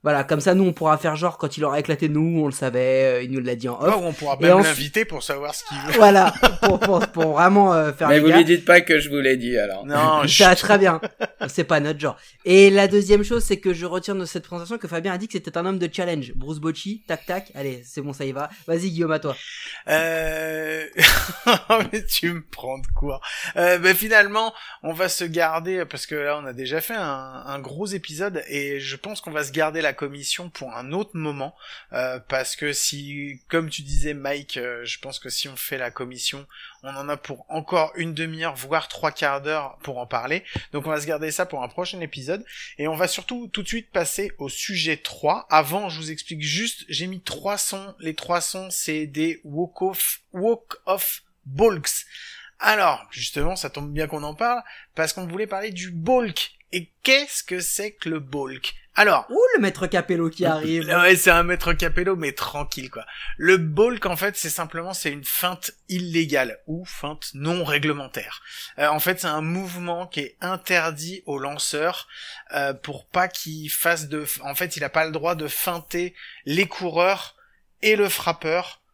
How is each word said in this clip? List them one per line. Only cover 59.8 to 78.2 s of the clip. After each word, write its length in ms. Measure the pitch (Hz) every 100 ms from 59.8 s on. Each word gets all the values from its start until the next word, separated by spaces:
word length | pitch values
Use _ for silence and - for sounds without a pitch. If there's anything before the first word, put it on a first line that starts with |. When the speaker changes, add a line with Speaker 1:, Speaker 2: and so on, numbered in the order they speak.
| 185
Speaker 1:
Capello 420 | 185 175 175 165
qui 140 | 160
arrive. 420 | 175 156 156 165 165
Speaker 2:
Ouais, 280 | 175 175 185
c'est 140 | 185
un 120 | 170
maître 300 | 175 180 170
Capello, 420 | 165 170 180 180 190
mais 160 | 147
tranquille, 580 | - - 143 143 - 131
quoi. 140 | 117 107 - - -
Le 180 | 160 185
balk, 500 | 160 151 226 240 196
en 100 | 170
fait, 200 | 196 196
c'est 120 | 165
simplement, 420 | - 160 165 175
c'est 160 | 180 156
une 140 | 143
feinte 480 | 139 - 180 180 - - _
illégale, 680 | 180 180 165 160 143 127 107 -
ou 180 | 160
feinte 460 | 180 - 147 - -
non 300 | 135 151 175
réglementaire. 760 | 151 147 151 143 131 127 - - - - - -
Euh, 80 | 147
en 120 | 151
fait, 200 | 175 180
c'est 60 | 175
un 140 | 151
mouvement 640 | 156 175 190 175 175 170 180
qui 140 | -
est 160 | 139 _
interdit 800 | 180 185 - 180 160 151 160 185 175
au 120 | 139
lanceur, 680 | 139 147 - 147 160 180 - - - - -
euh, 180 | 143 139
pour 340 | 139 - 135 _
pas 220 | 180 185
qu'il 400 | - 160 156 151
fasse 380 | - 170 170 151
de, 160 | 151 147 -
en 120 | 139
fait, 220 | 139 180 160
il 80 |
a 40 | 147
pas 160 | 160
le 80 | 160
droit 220 | 156 156
de 140 | 175 147
feinter 640 | - - 170 165 175 175 - - -
les 220 | - 160 196
coureurs 680 | - 180 160 180 196 - _ _ _ _ _
et 140 | 214 214
le 120 | 202
frappeur. 720 | -